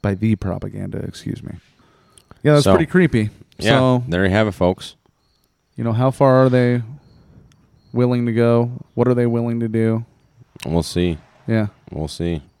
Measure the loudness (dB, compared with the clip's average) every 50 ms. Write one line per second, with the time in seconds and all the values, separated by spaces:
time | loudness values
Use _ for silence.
0 | -2 -2 -2 0 0 0 0 0 -2 -8 -6 -6 -8 -10 -10 -10 -12 -10 -10 -10
1 | -10 -10 -12 -12 -10 -10 -10 -10 -12 -16 -16 -18 _ _ _ _ _ _ _ _
2 | _ _ _ _ _ _ -20 _ _ 4 4 4 6 6 4 4 4 2 2 2
3 | 2 4 2 0 -2 -2 -6 -12 -20 _ _ _ 0 2 2 4 4 2 0 0
4 | -2 -2 0 0 2 2 2 2 0 0 0 0 0 0 0 -2 -8 -20 -20 _
5 | _ _ _ _ _ _ _ _ _ _ _ _ _ _ _ -8 -6 -4 -2 0
6 | 0 -2 0 2 2 4 6 6 4 4 4 2 2 2 0 -2 -4 -8 -16 -20
7 | _ _ _ _ _ _ _ -20 _ _ _ _ _ _ _ _ _ _ -2 0
8 | 0 0 0 -2 -2 -2 0 2 2 4 4 2 0 -2 -6 -12 -16 _ _ -2
9 | 0 2 2 2 0 0 0 -2 -2 -4 -4 -4 -4 -2 -2 0 0 0 0 -2
10 | -4 _ _ _ _ _ _ _ -20 _ _ -12 -8 -2 -2 -2 -2 -2 -2 -2
11 | -2 -2 -2 -6 -10 _ _ _ _ -4 -2 -2 -2 -4 _ _ _ -14 -10 -8
12 | -8 -8 -8 -6 -4 -4 -4 -6 -8 _ _ _